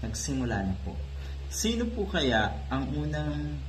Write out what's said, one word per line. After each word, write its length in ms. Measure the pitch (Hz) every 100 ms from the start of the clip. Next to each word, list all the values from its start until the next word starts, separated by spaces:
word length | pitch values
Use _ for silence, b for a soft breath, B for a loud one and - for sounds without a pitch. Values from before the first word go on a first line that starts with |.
| 113
Nagsimula 640 | 107 - 135 123 101 95
na 60 | 92 95
po. 80 | - - - B B -
Sino 400 | - 214 233 226
po 160 | 220 196
kaya 400 | 180 135 113 104 - -
ang 160 | 131 135 135
unang 360 | 151 151 151 147 147 143